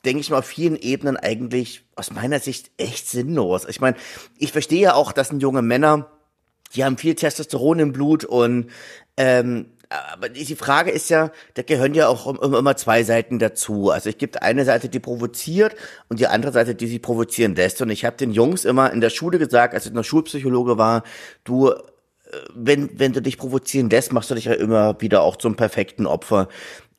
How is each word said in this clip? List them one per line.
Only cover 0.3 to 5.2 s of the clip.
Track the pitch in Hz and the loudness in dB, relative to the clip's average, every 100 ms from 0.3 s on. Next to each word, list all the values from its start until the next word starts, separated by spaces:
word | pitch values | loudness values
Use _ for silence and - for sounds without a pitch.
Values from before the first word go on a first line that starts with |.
| 135 | -2
auf | - | -2
vielen | - 165 156 | -2 -2 -2
Ebenen | 120 135 143 131 | -4 -4 -2 -2
eigentlich | 98 113 123 123 117 - _ - | -4 -4 -4 -4 -4 -10 _ -14
aus | - | -12
meiner | 107 123 143 | -6 -4 -2
Sicht | 139 120 - - | -4 -10 -12 -10
echt | - 120 - | -8 -8 -8
sinnlos. | 123 131 160 92 92 - | -6 -2 0 0 -2 -4
Ich | - | -2
meine, | 131 123 - - - - | -2 -2 -8 -18 -18 -8
ich | 147 | -4
verstehe | 151 - 165 | -4 0 2
ja | 196 | 4
auch, | 135 135 | 4 2
das | - | 0